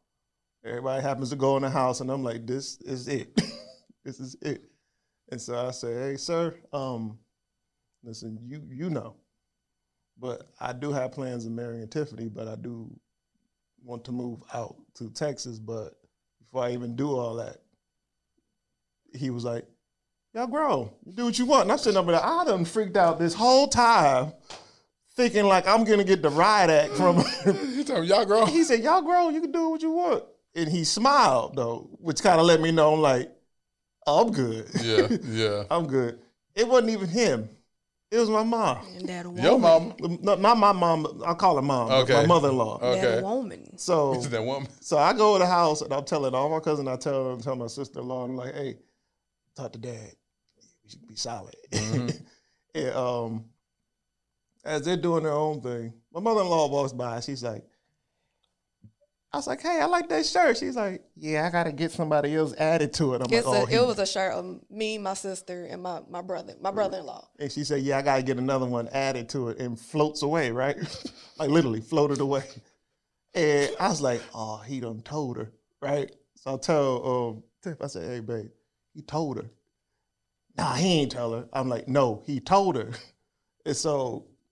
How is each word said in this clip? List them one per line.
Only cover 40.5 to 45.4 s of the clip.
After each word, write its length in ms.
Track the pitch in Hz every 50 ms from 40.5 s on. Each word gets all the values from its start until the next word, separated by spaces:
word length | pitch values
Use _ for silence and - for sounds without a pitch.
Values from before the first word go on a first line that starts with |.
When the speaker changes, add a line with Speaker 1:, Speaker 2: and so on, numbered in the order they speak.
| 240
Speaker 1:
my 140 | 220 202 202
mom. 500 | 196 180 175 170 165 160 151 - - 107 -
I 80 | 165 170
call 240 | 165 156 147 151
her 40 | 139
mom. 280 | 135 143 135 127 117 117
But 140 | 131 131 127
Speaker 2:
Okay. 100 | 123 127
Speaker 1:
my 120 | 113 147
mother-in-law. 540 | 165 175 160 139 139 131 127 113 107 107 113
Speaker 2:
Okay. 200 | 117 123 123 -
Speaker 3:
That 220 | 131 123 110 117 185
woman. 540 | 196 226 269 254 185 87 - - - -
Speaker 1:
So, 360 | - - 185 175 156 147 139 131
Speaker 2:
It's 140 | 123 120
that 160 | 131 120 110 110
woman. 260 | 123 135 139 139 - - _
Speaker 1:
so 180 | - - 165
I 140 | 147 143 - 277
go 200 | 220 214 214 208
to 60 |
the 60 | 185